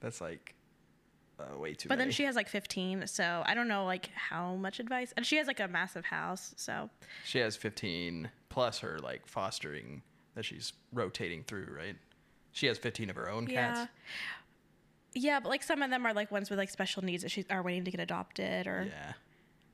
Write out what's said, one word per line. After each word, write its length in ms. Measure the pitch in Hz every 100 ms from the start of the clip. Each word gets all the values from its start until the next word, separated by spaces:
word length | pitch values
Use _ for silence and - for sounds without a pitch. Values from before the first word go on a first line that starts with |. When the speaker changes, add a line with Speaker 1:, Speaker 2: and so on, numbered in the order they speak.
Speaker 1:
That's, 200 | 117 -
like, 340 | 82 85 - - _ _ _ _ _ _ _ -
uh, 180 | 69 69
way 160 | 78
too 140 | 76 -
Speaker 2:
But 100 | 254
Speaker 1:
many. 100 | 262
Speaker 2:
then 40 |
she 100 | 262
has, 120 | 277 240
like, 120 | 202
fifteen, 580 | 208 - 196 185 190 -
so 360 | - 175 170
I 100 | -
don't 140 | 220 240
know, 160 | 202
like, 260 | 190 185 -
how 400 | - - 165 175
much 240 | 185 190 -
advice. 320 | 233 254 247 -
And 100 | 240
she 100 | 302
has, 100 | 277
like, 140 | -
a 80 | 190
massive 360 | 175 185 170
house, 500 | - 160 165 190 - -
so. 320 | - - 220 - - -
Speaker 1:
She 140 | - 131
has 180 | 113 -
fifteen 720 | 107 - 104 85 87 85 80 - -
plus 300 | - 120 -
her, 180 | - 78
like, 260 | 64 65 -
fostering 760 | - 98 - 76 73 57 73 - - _
that 100 | -
she's 280 | 113 - - - -
rotating 500 | 120 98 - 92 82
through, 220 | - 104 78 69
right? 200 | 92 95 - - - - -
She 140 | - 131
has 120 | 113
fifteen 320 | 120 113 104
of 60 | 90
her 120 | 90
own 200 | 110 117
Speaker 2:
Yeah. 260 | 254 240
Speaker 1:
cats. 160 | 240 240 - - - - - - _ _ _ _ _ _
Speaker 2:
Yeah, 260 | 247 285 285
but, 80 | 226
like, 140 | 277
some 180 | - 302
of 80 | 269
them 160 | 254 240
are, 60 |
like, 160 | 208 208
ones 180 | 208 202
with, 80 | 202
like, 120 | 196
special 320 | - 190 -
needs 200 | 185 175
that 60 | 180
she 140 | - 185
are 120 | 190
waiting 220 | 180 180
to 60 | 185
get 80 | 180
adopted 680 | 170 175 185 - 190 185 185
or 160 | 185 190
Speaker 1:
Yeah. 260 | 147 147 - - - - - -